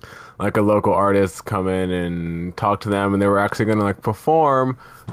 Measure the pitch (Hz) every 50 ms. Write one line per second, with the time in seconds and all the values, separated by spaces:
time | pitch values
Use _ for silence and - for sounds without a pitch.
0 | - - - - - - - - 90 101 90 113 104 104 107 104 - 107 92 90
1 | 98 101 98 101 98 92 - - - - 104 98 92 95 92 92 92 90 90 90
2 | 87 87 87 85 85 85 85 85 85 90 87 - - 104 101 - - 104 101 98
3 | 101 101 101 98 101 101 101 98 101 107 - - 113 107 110 107 104 101 95 -
4 | - 117 107 - - 156 160 160 156 143 135 131 131 127 127 - - - - -
5 | - -